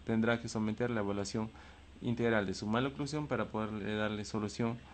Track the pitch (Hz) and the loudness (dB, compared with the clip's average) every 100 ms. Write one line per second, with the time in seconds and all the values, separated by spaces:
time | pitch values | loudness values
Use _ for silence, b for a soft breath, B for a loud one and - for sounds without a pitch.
0 | - 113 113 117 117 113 107 107 120 117 | 0 4 4 4 0 -2 0 2 0 2
1 | 101 101 98 113 110 - B B B - | 0 0 -2 -2 -4 -6 B B B -6
2 | 120 117 117 110 95 92 104 113 135 139 | -2 2 4 4 2 0 0 2 2 0
3 | 143 151 147 120 107 110 107 107 104 107 | -2 -2 0 0 0 -2 -2 -2 -2 0
4 | 107 107 104 110 107 - 117 120 - | 0 0 -2 -2 -2 0 0 -2 -8